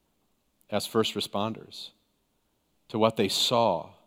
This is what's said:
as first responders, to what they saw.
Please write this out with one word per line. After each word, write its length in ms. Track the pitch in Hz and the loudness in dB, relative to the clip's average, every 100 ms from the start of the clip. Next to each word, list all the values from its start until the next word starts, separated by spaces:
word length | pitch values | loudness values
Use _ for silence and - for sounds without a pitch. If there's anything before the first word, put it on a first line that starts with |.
| _ _ _ _ _ _ _ | _ _ _ _ _ _ _
as 160 | 104 - | -4 0
first 280 | 113 110 | 0 0
responders, 760 | 104 - 101 107 110 - - - - _ _ _ _ _ _ _ _ - | -2 -6 -4 -4 -6 -14 -18 -18 -20 _ _ _ _ _ _ _ _ -6
to 100 | 113 | 2
what 160 | 110 113 | 2 4
they 120 | 101 | 0
saw. 640 | - - 120 113 85 82 - | 2 2 2 2 0 -6 -18